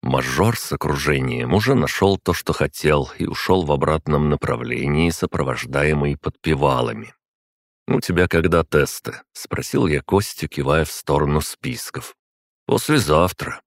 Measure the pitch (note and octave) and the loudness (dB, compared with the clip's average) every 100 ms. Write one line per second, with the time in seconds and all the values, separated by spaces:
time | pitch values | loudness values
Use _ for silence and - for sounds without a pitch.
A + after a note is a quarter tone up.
0 | C2 C2 C2 C2 G#2 A2+ - C#2+ D#2 C#2+ | 0 -2 -2 2 2 2 -6 -4 -2 -2
1 | C#2+ C#2+ C2 A#1+ A#1+ F2+ A2+ C#3 C#2+ - | 0 0 0 -2 0 2 4 2 0 2
2 | G2 F#2+ - E2+ - D#2+ C#2 - - D2 | 2 2 0 -2 -2 -2 -2 0 2 2
3 | C#2 - E2 E2 - F#2 D2+ D2 - D#2 | 0 -6 -6 -4 2 2 2 0 2 0
4 | - D2 D2+ D2 - B1+ A#1+ B1 C2 D2 | 2 2 2 0 -2 -4 -4 -4 0 2
5 | E2+ D#2+ - - C2 B1+ B1 C#2 D2 D2+ | 2 0 -4 -2 -2 -4 -2 0 2 2
6 | C#2+ C#2+ - - - D2 C#2+ B1+ A#1+ - | 0 -2 -6 -6 -2 2 2 2 -2 -6
7 | A2 _ _ _ _ _ _ _ - - | -14 _ _ _ _ _ _ _ -2 -2
8 | - F2 F2+ E2+ E2 E2 D#2 D2+ C#2 - | 0 0 2 2 2 2 2 2 0 -4
9 | - - _ - - - - C#2 D#2+ D2 | -10 -12 _ -18 -10 -8 -4 0 0 0
10 | - G2 G#2 - D2+ - C2+ D#2 D#2 - | 0 0 0 -6 -8 -4 0 0 0 -6
11 | - D2 D2 D2+ - - C2+ A#1 - - | -2 0 2 0 -2 -8 -10 -8 -10 -12
12 | - - _ _ _ _ - - - D3+ | -14 -20 _ _ _ _ -2 -2 2 2
13 | D2 D#2 F2+ - - - | 4 4 2 -2 -10 -12